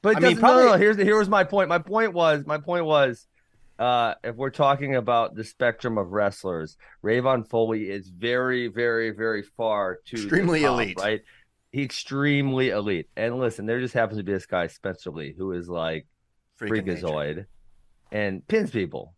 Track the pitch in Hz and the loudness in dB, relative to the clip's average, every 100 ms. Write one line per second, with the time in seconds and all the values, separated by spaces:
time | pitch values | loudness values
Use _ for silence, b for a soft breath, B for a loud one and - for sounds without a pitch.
0 | 202 214 247 226 240 254 254 190 208 208 | 2 6 6 8 8 8 8 8 6 4
1 | 196 214 196 190 185 202 180 170 170 214 | 4 4 4 2 2 2 2 0 0 -2
2 | 220 175 165 151 139 151 147 175 160 151 | 0 2 2 2 -2 -6 -4 -2 2 4
3 | 135 117 _ _ _ _ - - 123 123 | 4 0 _ _ _ _ -20 -4 0 2
4 | 117 - 117 113 135 - 139 139 139 131 | 0 -2 -10 -6 -8 2 2 2 0 -2
5 | 113 117 113 107 110 _ 123 117 123 110 | 2 2 2 -6 -14 _ 0 0 -4 -2
6 | 90 101 101 98 95 85 80 _ b b | -2 0 -2 -2 -6 -6 -8 _ b b
7 | 104 120 127 127 107 117 113 110 98 101 | -2 0 2 0 0 0 0 -2 -4 -10
8 | 92 87 117 123 127 127 120 117 120 113 | -12 -6 -2 0 0 -2 -4 -2 -2 0
9 | 113 110 113 107 98 - 113 104 95 90 | -4 -4 -4 -4 -8 -6 -2 -2 -2 -6
10 | - 117 104 165 180 156 143 120 104 87 | -10 -8 -2 0 2 2 2 0 -2 -2
11 | 101 107 b b b _ _ 135 139 - | -4 -4 b b b _ _ -6 -6 -8
12 | - 139 143 143 139 131 131 101 104 90 | -8 -2 0 2 0 0 0 0 -2 -4
13 | - - 113 127 123 110 107 120 127 120 | -6 -6 -4 -2 -4 -4 -4 -4 -2 -2
14 | 110 107 95 95 - 90 85 - 98 90 | -2 -2 -4 -4 -2 -4 -4 -6 -10 -10
15 | 90 78 71 80 95 90 87 85 80 80 | -12 -12 -12 -8 -8 -6 -8 -6 -4 -6
16 | - _ _ _ _ _ 107 110 95 82 | -10 _ _ _ _ _ -4 -4 -2 -6
17 | 87 76 73 80 98 - - _ _ _ | -4 -4 -6 -8 -14 -20 -20 _ _ _
18 | _ 107 104 95 - 220 208 117 85 67 | _ -6 -4 -6 -4 -2 -2 -4 -6 -8
19 | - | -14